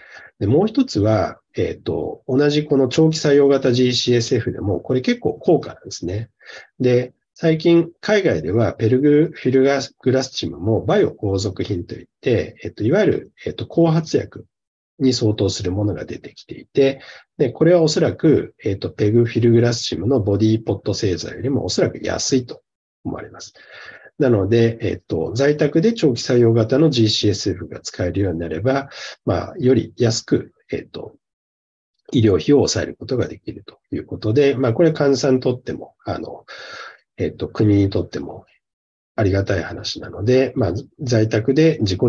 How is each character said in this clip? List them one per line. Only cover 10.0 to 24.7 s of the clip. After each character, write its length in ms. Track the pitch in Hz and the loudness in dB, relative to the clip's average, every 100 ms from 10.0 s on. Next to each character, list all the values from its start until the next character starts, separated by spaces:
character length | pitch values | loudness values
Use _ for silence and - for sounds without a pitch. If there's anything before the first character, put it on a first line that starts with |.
グ 100 | 131 | -2
ラ 100 | 127 | 0
ス 80 | 131 | -2
チ 180 | - - | -6 -10
ム 120 | 71 | -6
も 260 | 95 104 110 | -2 0 0
バ 140 | 202 | 2
イ 40 | |
オ 80 | - | 0
後 240 | - 104 98 | -2 -4 -2
続 240 | 101 90 | -4 -6
品 200 | 92 92 | -6 -6
と 120 | 87 - | -8 -14
い 80 | |
っ 40 | - _ | -20 _
て、 340 | 135 104 - - | -2 -2 -2 -10
え 40 | - | -14
っ 40 | |
と、 120 | - | -6
い 80 | 107 | 0
わ 100 | 190 | 2
ゆ 60 | 180 | 2
る、 240 | - - _ - | 0 -4 _ -10
え 40 | |
っ 40 | |
と、 120 | - - | -10 -4
後 220 | - 165 | 0 2
発 300 | 160 160 - | 2 0 -4
薬 280 | - - - _ _ _ _ - | -4 -12 -20 _ _ _ _ -2
に 140 | 131 | 0
相 200 | 123 110 | 2 0
当 160 | 107 98 | 0 -2
す 140 | - | -2
る 80 | 95 | -4
も 120 | 95 | -2
の 120 | 104 87 | -4 -4
が 100 | - | -10
出 140 | - | -14
て 160 | - - | -16 -20
き 80 | - | -20
て 140 | - | -20
い 80 | - | -6
て、 340 | 139 135 135 - - _ - | 2 2 0 -10 -20 _ -4
で、 100 | 131 | -2
こ 160 | - 160 | 2 4
れ 80 | |
は 80 | 175 | 4
お 60 | 156 | 4
そ 120 | 170 | 2
ら 140 | 143 | 0
く、 400 | 104 160 117 - - | 2 2 2 0 -6
え 100 | - | -6
っ 40 | 98 | -4
と、 140 | - | -6
ペ 200 | - 104 | -2 2
グ 140 | 117 113 | 2 2
フ 140 | 117 | 2
ィ 20 | |
ル 100 | 117 | 4
グ 100 | 117 | 4
ラ 120 | 120 | 4
ス 80 | 123 | 0
チ 160 | - - | -6 -4
ム 80 | 104 | 0
の 140 | 135 | 0
ボ 180 | 101 101 | 0 2
デ 80 | 110 | 2
ィ 180 | 110 | 0
ポ 100 | - | -2
ッ 80 | 98 | -6
ト 120 | - | -4
製 220 | 98 101 85 | -4 -2 -4
剤 180 | - | -6
よ 80 | - | -8
り 80 | 110 | -4
も 160 | 131 - | -4 -2
お 40 | |
そ 120 | - | -2
ら 80 | 151 | -2
く 100 | - | -2
安 320 | 90 87 - 131 | -6 -6 -2 -2
い 100 | 120 | -2
と 160 | - _ _ _ _ | -12 _ _ _ _
思 120 | - - | -12 -10
わ 80 | |
れ 80 | - | -12
ま 100 | - | -18
す。 140 | - - - - - - - - | -20 -20 -20 -20 -20 -20 -12 -2
な 100 | 135 | 2
の 180 | 107 95 | 2 2
で、 300 | 117 113 | 2 2